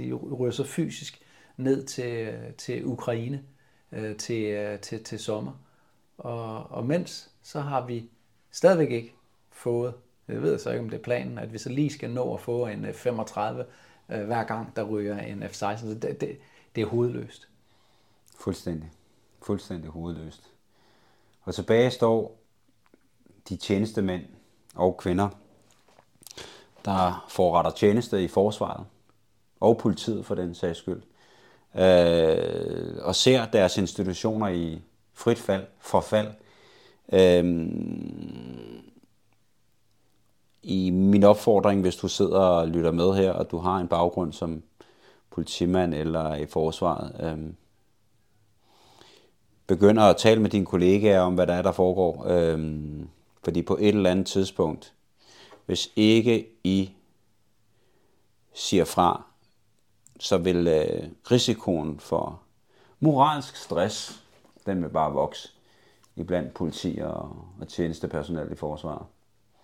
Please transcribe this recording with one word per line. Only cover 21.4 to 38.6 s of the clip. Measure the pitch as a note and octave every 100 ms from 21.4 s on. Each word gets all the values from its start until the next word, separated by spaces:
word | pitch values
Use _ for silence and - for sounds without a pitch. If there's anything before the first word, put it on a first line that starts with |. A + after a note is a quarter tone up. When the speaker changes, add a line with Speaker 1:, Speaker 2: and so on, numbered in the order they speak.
Speaker 2:
Og | - F2+
tilbage | F#2 A2+ B2+
står | A#2+ A2+ A2+ G#2 - _ _ _ _ _ _ _ _ _ _ -
de | F2+
tjenestemænd | - G2 G#2+ A2 G2 F2+ - - _ _ _ -
og | F#2 F2+
kvinder, | F#2+ F2+ G2+ - _ _ _ _ _ _ _ _ - - - - - _ -
der | F#2+ F2+ F#2 -
forretter | - F2+ E2+ E2
tjeneste | - G#2 G#2+ A#2+ G2+
i | F2
forsvaret, | - G2+ G#2+ - - G2 _ _ _ _ _ _ _
og | G2 A2+
politiet | A#2 F#2 - G#2 -
for | F#2+
den | F2+ E2+
sags | F2 E2+
skyld, | - F2 - _ _ _ _ _ _ -
øh, | F#2 F2+ E2+ E2+ D#2+ D#2+ E2 E2 E2 - E2+ D#2+ -
og | F#2
ser | B2 B2+ A2+
deres | A2 F#2 -
institutioner | F#2 - F#2+ F2 A2 A2 G#2
i | F2 E2+ D#2+ - _ _
frit | - - A#2
fald, | - G2 G2 _
forfald. | - F#2+ - G#2+ G#2+ G#2+ _ _ _ _ - _ -
Øhm, | F#2+ F#2 F2 F2 E2+ E2 - D#2+ E2 - G1+ G1+ A#1 A#1+ B1